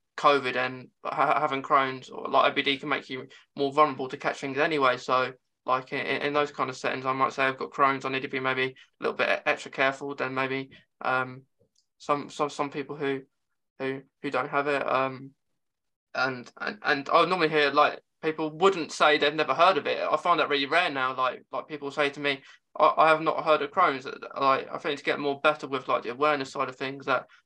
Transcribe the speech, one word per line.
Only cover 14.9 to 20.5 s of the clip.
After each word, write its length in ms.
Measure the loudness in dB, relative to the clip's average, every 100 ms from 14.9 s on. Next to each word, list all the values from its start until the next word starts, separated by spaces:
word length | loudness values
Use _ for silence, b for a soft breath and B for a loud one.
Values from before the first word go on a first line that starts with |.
| 0 0 -4 -16 _ _ _ _ _ _ _ _
and, 360 | -4 -2 -4 -12 -10
and, 160 | -10 -6
and 260 | -2 -2 2
I 140 | 4 4
normally 240 | 2 2
hear, 220 | 2 2
like, 280 | 4 2 0 _ _
people 280 | -6 -4 -4
wouldn't 400 | 2 2 2 -4
say 260 | 2 4 4
they've 160 | 2
never 200 | 2 0
heard 240 | 4 4 4
of 80 | 0
it. 140 | -2
I 160 | 0 0
find 220 | 2 2
that 100 |
really 160 | 2